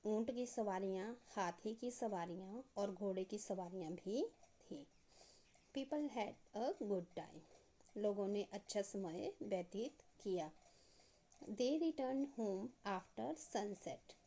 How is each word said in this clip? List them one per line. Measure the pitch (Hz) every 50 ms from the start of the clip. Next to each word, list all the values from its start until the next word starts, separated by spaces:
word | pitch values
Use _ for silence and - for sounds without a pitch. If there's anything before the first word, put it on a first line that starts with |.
| -
ऊँट | 214 214 214 226 226
की | 240 240 247
सवारियाँ, | 240 - - 220 208 190 185 196 190 190 185 190 220 240 - - -
हाथी | - 214 190 175 170 - - 214 226
की | 226 - 247
सवारियाँ | 240 - 254 220 202 180 170 175 170 180 185 190 202 240 269 - _ 208
और | 202 202
घोड़े | 190 180 208 196 190 185 185
की | 190 - 208
सवारियाँ | - - 196 180 180 175 180 190 170 156
भी | 175 180 - 185 208 262 370 453 - - - - - -
थी। | - - - 285 277 - - - - - - - - - - - - - - - - - - 277
People | 269 269 - 302 302 285 - 247
had | 208 208 - - - - - 208
a | 233 277 403 - -
good | 202 202 190 175 - - -
time। | 156 - - 156 160 - - - - - - - - - - 208
लोगों | 208 208 202 202 202 196
ने | 202 208 202 - -
अच्छा | 202 - - - 208
समय | 196 - - 202 190 170 160 180 - - 202 -
व्यतीत | - 208 196 180 180 - - 196 226 302 - - - - - - -
किया। | 208 185 180 156 156 165 - - - - - - - - - - - - - - - - - - -
They | 214 202 247 254 294 320
returned | 339 330 311 - 269 254 262 269 277 285 277 -
home | 226 208 190 190 202 247 - - - 202
after | 196 185 175 - - - 220 262 320 320 - - -
sunset। | 214 208 208 202 - - - 165 - - - - - -